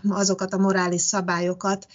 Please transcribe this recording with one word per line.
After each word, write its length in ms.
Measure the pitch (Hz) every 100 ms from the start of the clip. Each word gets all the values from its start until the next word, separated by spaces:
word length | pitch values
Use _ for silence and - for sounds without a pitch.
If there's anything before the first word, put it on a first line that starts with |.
| 202
azokat 440 | 202 196 190 190
a 40 | 196
morális 440 | 196 190 180 175
szabályokat, 840 | - 202 180 175 175 180 196 196 -